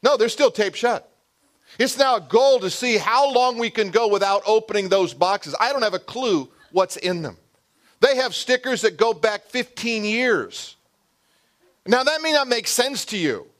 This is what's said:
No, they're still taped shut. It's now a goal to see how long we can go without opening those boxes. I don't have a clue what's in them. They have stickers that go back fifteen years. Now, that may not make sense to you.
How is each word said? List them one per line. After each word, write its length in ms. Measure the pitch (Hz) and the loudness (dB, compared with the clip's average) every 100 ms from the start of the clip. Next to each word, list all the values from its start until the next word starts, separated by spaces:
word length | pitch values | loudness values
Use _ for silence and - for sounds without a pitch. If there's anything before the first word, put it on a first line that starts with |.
No, 140 | 233 285 | 2 2
they're 140 | 220 | 0
still 200 | - 277 | 2 0
taped 280 | - 202 - | 2 -4 -2
shut. 300 | 240 214 - _ _ _ _ _ _ - | -2 -2 -8 _ _ _ _ _ _ -4
It's 200 | 262 247 | -4 2
now 180 | 269 240 | 2 0
a 40 | |
goal 380 | 147 214 269 262 | 2 4 6 4
to 100 | 190 | 2
see 260 | - 247 220 | -4 0 0
how 340 | 202 240 277 | 2 2 4
long 280 | 247 254 240 | 4 2 0
we 120 | 233 | -4
can 200 | - 208 | -2 0
go 180 | 185 226 | 0 2
without 340 | 202 196 196 196 | 2 2 0 2
opening 420 | 220 220 208 190 | 0 2 -4 0
those 240 | 196 185 | 2 2
boxes. 420 | 135 175 196 156 143 | 0 0 0 -6 -2
I 120 | 226 | -2
don't 100 | 277 | 0
have 120 | 220 | -2
a 40 | 165 | -4
clue 500 | - 240 254 175 131 _ _ | -8 -6 -2 -2 -2 _ _
what's 260 | 180 185 - | -2 -2 -2
in 260 | 180 175 | -6 -6
them. 140 | 151 90 _ _ _ _ _ _ | -8 -12 _ _ _ _ _ _
They 160 | 254 262 | 2 2
have 180 | 254 | -2
stickers 480 | 175 - 247 254 247 | -4 -2 -2 0 0
that 140 | 214 160 | -2 0
go 160 | 226 | 0
back 320 | 202 220 208 | 2 -2 -2
fifteen 600 | _ 254 240 - 226 226 | _ -6 -6 -8 -6 -4
years. 720 | 208 220 254 196 110 - - - _ _ _ _ _ _ _ _ _ _ - | -4 -2 0 0 -2 -12 -16 -18 _ _ _ _ _ _ _ _ _ _ 0
Now, 160 | 247 | 2
that 200 | 262 311 | 2 -2
may 100 | 320 | 0
not 160 | 302 269 | 0 0
make 180 | 233 208 | -2 -2
sense 380 | - 247 262 - | -2 -2 -4 -8
to 120 | 214 | -4
you. 280 | 160 107 - _ | -2 -4 -8 _